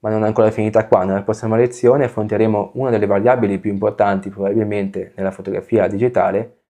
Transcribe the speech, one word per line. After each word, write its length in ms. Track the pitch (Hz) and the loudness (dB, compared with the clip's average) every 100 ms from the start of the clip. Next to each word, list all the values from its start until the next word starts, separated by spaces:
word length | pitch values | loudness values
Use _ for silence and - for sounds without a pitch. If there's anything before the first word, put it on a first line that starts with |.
ma 80 | 110 | -2
non 140 | 110 | 0
è 20 | 107 | 0
ancora 240 | 110 110 | 4 2
finita 360 | 107 107 110 107 | 2 0 0 2
qua. 180 | 104 | 2
Nella 180 | 92 98 | 2 -2
prossima 340 | 101 107 113 110 | -2 -4 0 2
lezione 480 | 123 120 120 135 | 0 2 2 4
affronteremo 680 | 123 113 107 104 110 104 98 | 2 -2 -4 0 2 0 -2
una 160 | - 131 | -4 -2
delle 160 | 113 101 | 0 2
variabili 520 | 101 110 127 107 98 | 2 2 2 2 -2
più 120 | 104 | -4
importanti 600 | 98 104 - 101 98 98 | -2 -4 0 0 0 -4
probabilmente 840 | 101 98 107 104 104 98 98 92 - | -6 -2 -2 -2 -2 -4 -6 -12 -6
nella 140 | 95 | -6
fotografia 560 | 95 98 98 92 113 92 | -6 -8 -8 -2 0 0
digitale, 760 | 101 120 110 95 98 110 _ _ | 0 -2 0 0 0 -6 _ _